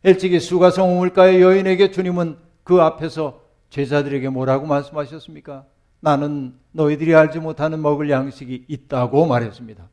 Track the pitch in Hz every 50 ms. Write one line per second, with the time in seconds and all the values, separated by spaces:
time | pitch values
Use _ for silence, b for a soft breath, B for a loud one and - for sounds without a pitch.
0 | - 190 185 185 190 185 180 170 170 - 180 180 185 180 180 185 190 180 180 180
1 | 180 180 180 185 185 185 185 185 180 185 190 196 190 190 185 185 196 190 190 185
2 | 185 180 175 175 175 165 147 _ _ _ _ _ _ - 180 180 165 160 160 -
3 | 160 156 - 160 156 143 - _ _ _ _ _ _ _ - 143 143 123 147 143
4 | 139 139 139 135 127 135 131 127 131 131 135 139 147 156 143 143 143 143 156 151
5 | 143 127 156 156 - - 156 147 _ 147 143 135 139 _ _ _ _ _ _ _
6 | - 156 143 139 147 147 147 147 131 127 - _ _ _ _ 160 156 147 151 147
7 | 160 165 165 156 156 156 156 165 160 160 151 - 151 160 160 160 151 147 147 143
8 | 151 147 139 131 135 139 127 - 139 123 127 123 127 - 151 131 _ _ 139 127
9 | 123 120 131 143 165 160 123 120 117 107 98 - 120 110 107 - 87 _